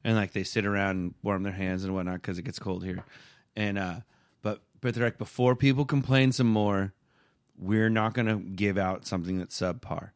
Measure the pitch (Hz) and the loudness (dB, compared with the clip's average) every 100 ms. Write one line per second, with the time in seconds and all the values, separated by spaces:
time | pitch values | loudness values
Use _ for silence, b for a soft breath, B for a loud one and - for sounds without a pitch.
0 | 113 110 98 104 92 113 101 101 98 92 | 2 0 0 -4 -4 -2 0 2 0 0
1 | 87 - 104 98 98 92 95 92 95 95 | -4 -6 -4 -2 -4 -4 -4 -2 -4 -4
2 | 90 90 - 90 - - 98 90 92 92 | -4 -6 -6 -8 -8 -8 -6 -6 -6 -8
3 | - B B B B - 104 98 92 87 | -12 B B B B -4 -2 -2 -4 -8
4 | - b b b 107 104 _ _ 127 117 | -14 b b b -6 -6 _ _ -4 0
5 | 120 - - - 123 123 139 131 139 143 | -2 -2 -10 2 4 6 4 4 2 0
6 | 127 135 131 123 120 107 104 98 98 _ | 4 4 4 4 4 4 2 2 -2 _
7 | b b b b _ - 92 110 110 110 | b b b b _ -10 0 2 4 4
8 | 110 127 113 107 92 95 101 98 92 95 | 2 0 0 0 -4 0 0 2 0 -2
9 | - 92 85 92 90 - 92 87 - - | -4 -4 -2 -4 -4 -4 -4 -4 -8 -8
10 | 90 | -10